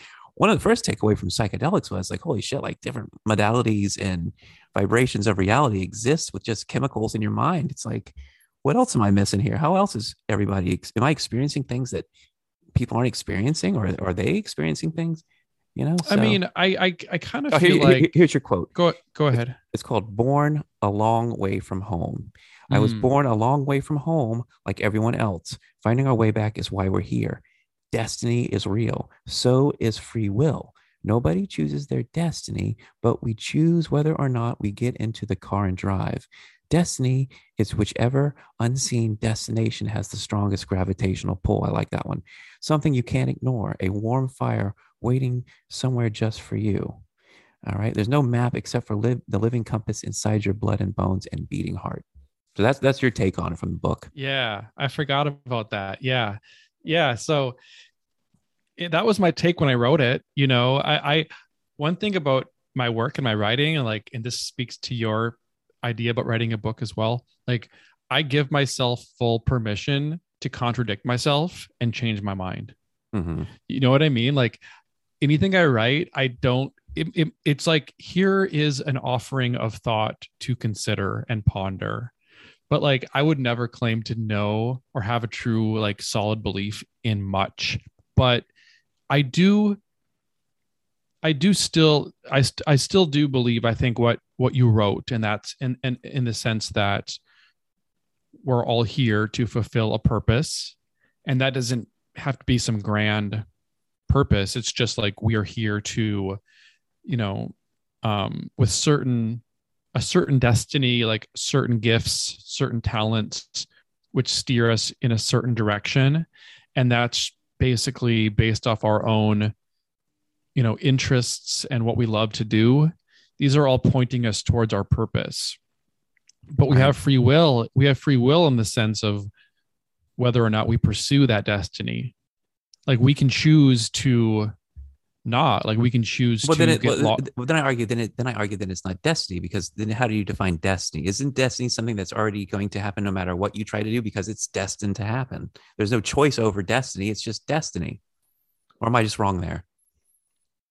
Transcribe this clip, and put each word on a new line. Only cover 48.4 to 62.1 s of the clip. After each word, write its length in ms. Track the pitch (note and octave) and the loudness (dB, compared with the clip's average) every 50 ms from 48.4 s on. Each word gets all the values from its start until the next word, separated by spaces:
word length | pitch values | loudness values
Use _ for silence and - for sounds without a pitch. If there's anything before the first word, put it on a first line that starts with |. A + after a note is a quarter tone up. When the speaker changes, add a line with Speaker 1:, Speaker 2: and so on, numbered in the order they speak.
| A#2+ B2 - | 0 0 -2
Speaker 1:
except 320 | A#2 - - - A#2+ - | -4 -6 -4 -4 -4 -4
for 100 | - G#2+ | -2 -4
liv-, 240 | G#2 A2 A#2+ B2 - - - | -2 0 0 -2 -2 -4 -4
the 120 | - G2+ | -2 0
living 240 | A2 A#2 B2 A#2+ A2 | 0 0 0 -2 -4
compass 400 | - - G#2+ - - G#2+ - - | -2 -4 -6 -4 -4 -8 -8 -8
inside 420 | G#2 G#2+ - - G#2+ G#2+ G#2 G2+ | -10 -8 -4 -2 0 0 0 0
your 80 | G2 G2 | -2 -2
blood 260 | G#2+ G#2+ G#2+ G#2 G2+ | -2 -2 -2 -2 0
and 160 | G2+ F#2+ G2 | -2 -4 -2
bones 300 | - F#2+ F#2+ F#2+ F#2 - | -2 0 0 0 -2 -4
and 200 | - - - - | -8 -10 -10 -8
beating 280 | - - F#2+ F#2 F2+ F#2 | -6 -6 -6 -6 -6 -6
heart." 320 | F#2 - F2+ - - - _ _ - - _ _ _ _ _ _ | -8 -8 -10 -10 -12 -16 _ _ -20 -20 _ _ _ _ _ _
So 60 | - | 0
that's, 160 | G2 B2 C3+ - | 2 2 2 2
that's 220 | C3+ C#3 C3+ - | 2 0 2 2
your 100 | C3 B2 | 0 0
take 280 | - - G2 F#2+ - - | 0 0 -2 -2 -2 -2
on 160 | F2+ F2 E2+ | -4 -6 -6
it 40 | - | -6
from 120 | F#2 F#2 | -6 -8
the 60 | F2 F2 | -6 -4
book. 320 | - - - - - - | -2 -2 -2 -4 -8 -18
Speaker 2:
Yeah, 540 | - D3 C3 C3+ C#3 C3+ B2 A2+ G#2 G2+ A2 - _ | -14 -10 -6 -4 -4 -2 -2 -4 -4 -8 -10 -12 _
I 120 | - C#3 C3 | -4 -4 -4
forgot 380 | - D#3 D3 C3+ C#3 C#3 D3 | -4 -4 -4 -2 0 0 0
about 440 | D3 C#3+ - - B2 B2 A2+ G#2+ - | -2 -4 -8 -8 -6 -4 -4 -4 -4
that. 320 | A2 G2+ G2 G2 G2 - | -6 -6 -6 -6 -8 -6
Yeah. 340 | C3 C3 B2+ B2 A2+ G#2 G#2 G#2+ _ _ - - _ _ _ _ - | -4 -2 0 0 0 -2 -4 -10 _ _ -20 -20 _ _ _ _ -6
Yeah. 300 | - D3 E3+ D#3 C3 A#2+ | -2 0 2 2 2 0
So 420 | G#2 - - D#3 C#3+ C3+ B2 B2+ _ _ - - - - _ _ _ _ _ _ _ _ _ _ _ _ _ _ _ _ _ _ | -2 -2 -2 0 0 0 -2 -6 _ _ -20 -20 -20 -20 _ _ _ _ _ _ _ _ _ _ _ _ _ _ _ _ _ _
it, 160 | - F3 E3+ | -10 -6 -2
that 140 | D#3 E3+ G#3+ | 0 0 2
was 120 | A3+ G3 G3+ | 2 2 4
my 120 | F#3 E3 | 4 2
take 280 | D#3 - E3 F3 E3+ E3+ | 2 2 2 2 2 4
when 120 | D#3+ C#3 | 4 4
I 40 | B2 | 4
wrote 280 | A#2+ A#2+ B2+ D#3 D#3 | 4 4 4 4 4
it. 200 | B2+ A#2+ C#3 D#3 _ _ - | 4 2 2 0 _ _ -2
You 140 | C#3+ C#3 C3 | 0 2 4
know, 280 | B2+ A#2+ B2 C3 C3+ | 4 4 4 4 2
I, 380 | C#3 - - D3+ - - C#3+ D3+ | 2 2 2 0 2 2 2 0
I, 120 | D#3+ D#3 - - - _ _ _ _ _ _ _ | 0 0 -2 -8 -20 _ _ _ _ _ _ _
one 200 | - D3 D#3+ F3+ | -4 -4 -2 -2
thing 180 | - G#3+ G#3 | -2 -2 -2